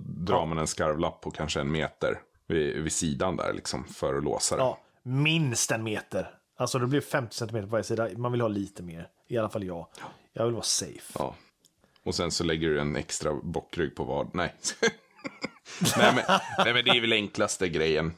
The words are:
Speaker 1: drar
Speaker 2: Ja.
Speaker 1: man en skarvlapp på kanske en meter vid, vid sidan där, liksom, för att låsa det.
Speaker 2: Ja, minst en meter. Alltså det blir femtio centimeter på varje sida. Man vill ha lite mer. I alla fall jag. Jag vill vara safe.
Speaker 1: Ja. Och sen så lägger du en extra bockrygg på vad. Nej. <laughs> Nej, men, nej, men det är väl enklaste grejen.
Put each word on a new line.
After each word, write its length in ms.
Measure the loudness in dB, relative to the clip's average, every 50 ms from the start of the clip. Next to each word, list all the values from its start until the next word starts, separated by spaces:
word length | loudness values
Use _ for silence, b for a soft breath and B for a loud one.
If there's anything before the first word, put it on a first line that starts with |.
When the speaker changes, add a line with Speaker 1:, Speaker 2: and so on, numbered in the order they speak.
| -4
Speaker 1:
drar 300 | -8 -8 -4 0 2 2
Speaker 2:
Ja. 80 | 2 2
Speaker 1:
man 120 | 2 0
en 100 | 0 0
skarvlapp 540 | -2 0 0 0 0 2 2 0 -2 -2 -4
på 100 | -10 -10
kanske 280 | -6 -4 -4 -2 -2 0
en 120 | 0 0
meter 480 | 0 0 0 -2 -4 -2 -2 -2 -2 -2 -8 _ _ _ _
vid, 360 | 0 0 2 2 0 0 -2 -2
vid 80 | -2 -2
sidan 420 | 0 0 0 0 0 0 0 0
där, 180 | -2 -2 -2 -4
liksom, 300 | -4 -6 -6 -6 -6 -6
för 320 | -8 -8 -4 -2 -2 0
att 80 | 0 0
låsa 320 | -2 -2 0 0 0 2
det. 60 | 2
Speaker 2:
Ja, 160 | 2 2 0 -4 b b b b b
minst 680 | -2 0 2 4 4 4 4 2 2 0 0 0 0
en 120 | 0 0 -2
meter. 460 | -2 -4 -4 -4 -4 -4 -4 -4 -6 -10 -20 _ _ _
Alltså 220 | -4 -2 0 0 0
det 80 | 2
blir 140 | 2 2 0
femtio 320 | 0 0 -2 -2 -2 -2 -6
centimeter 300 | -8 -6 -4 -4 -4 -2
på 40 | 0
varje 120 | 0 0 0
sida. 260 | 0 0 0 -2 -2 -2
Man 140 | -4 -2 0
vill 100 | 0 2
ha 60 | 2
lite 360 | 2 0 0 -2 -4 -8 -12 -12
mer. 240 | -12 -12 -12 -14 -16 _ _ _
I 100 | -4 -2
alla 120 | -2 0 0
fall 140 | -2 -4 -4
jag. 240 | -6 -6 -8 -10 -12 B B B B B B B B B
Jag 120 | -2 0
vill 80 | 0 0
vara 100 | 0 -2
safe. 500 | 0 0 0 -2 -4 -10 -14 -14 -8 -4 -4
Speaker 1:
Ja. 160 | -4 -4 -6 B B B B _ _ _ _ _ _ _ _ _ -6
Och 120 | -4 -2
sen 160 | 0 0 0
så 120 | 0 0 0
lägger 260 | 0 0 2 2 2
du 100 | 2 2
en 160 | 2 0 0
extra 380 | -2 -4 -4 -4 -4 -2 -2 -2
bockrygg 600 | -2 -4 -4 -6 -6 -6 -6 -4 -2 -2 -2 -2
på 80 | -4 -4
vad. 320 | -2 -2 -2 -2 -2 -2
Nej. 200 | -2 -2 -2 -4 -6 -8 -6 -2 0
<laughs> 1160 | 0 0 0 -2 _ _ _ -12 -12 -12 -10 -10 -12 -12 -12 -14 -18 -12 -4 -2 0 2 4
Nej, 160 | 6 6 6 6
men, 240 | 6 4 4 4 2 2 0 0 2 4
nej, 80 | 4 4
men 120 | 4 6
det 60 | 6
är 100 | 6 6
väl 120 | 6 4 4
enklaste 560 | 2 2 0 0 2 2 2 2 0 0 2
grejen. 440 | 2 4 4 4 4 4 2 0 -2